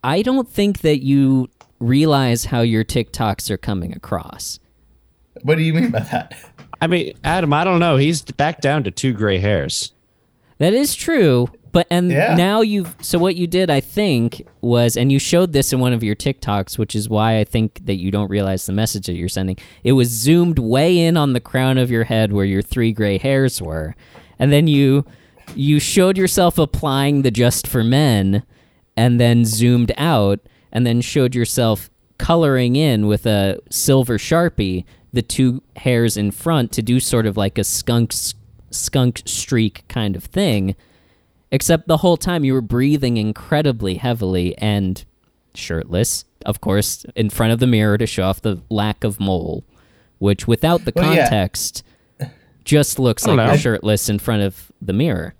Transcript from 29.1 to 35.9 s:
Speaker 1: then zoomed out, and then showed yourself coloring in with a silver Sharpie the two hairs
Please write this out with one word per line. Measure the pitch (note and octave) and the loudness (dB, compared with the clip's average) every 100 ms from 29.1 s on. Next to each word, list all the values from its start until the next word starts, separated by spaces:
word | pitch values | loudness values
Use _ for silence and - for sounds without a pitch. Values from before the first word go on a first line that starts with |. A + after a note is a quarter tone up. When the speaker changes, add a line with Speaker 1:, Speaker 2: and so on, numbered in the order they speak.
| A#2+ | 4
Speaker 1:
then | A#2+ A#2 A2+ | 4 4 2
zoomed | G#2+ A#2+ A#2+ A#2 - | 2 2 4 0 0
out, | D#3 C3+ G2+ G2+ _ _ _ | 0 2 2 0 _ _ _
and | A2 B2 | -2 0
then | A#2 | 0
showed | A#2 D3+ B2+ | 0 0 0
yourself | B2+ A#2 - A2+ G#2 - _ _ _ | 0 -2 0 0 0 -6 _ _ _
coloring | - E3+ D#3 C3 B2 C3 | 0 2 4 2 2 2
in | D#3 A2+ G#2 | 2 2 2
with | G#2 A#2+ | 0 0
a | G#2 G2 - _ | 0 0 -4 _
silver | - - C3+ B2 A2 | -4 2 2 2 -2
Sharpie | - E3 E3+ - G2 F2+ - _ _ | 0 0 0 -2 -2 -4 -8 _ _
the | B2 | -6
two | - - C3 B2+ _ - | -4 0 0 0 _ -6
hairs | C3 | 0